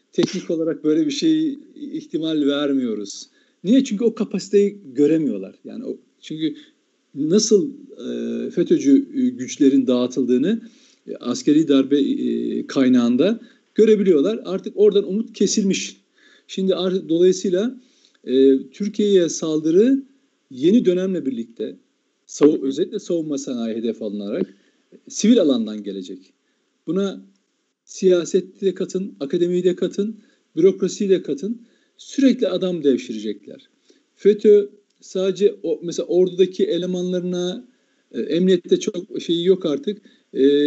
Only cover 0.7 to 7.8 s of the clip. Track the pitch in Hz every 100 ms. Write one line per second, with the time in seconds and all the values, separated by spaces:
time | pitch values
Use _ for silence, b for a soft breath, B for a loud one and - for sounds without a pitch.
0.7 | 143 151 156 147 135 160 156 156 135 -
1.7 | - 143 156 - 160 160 156 139 139 143
2.7 | 135 120 104 98 - - _ _ _ 180
3.7 | 269 269 196 233 233 208 196 - 202 202
4.7 | - 139 120 147 160 139 101 95 - -
5.7 | 110 - - _ _ - 156 156 139 B
6.7 | B _ _ _ 139 156 208 - 208 147
7.7 | -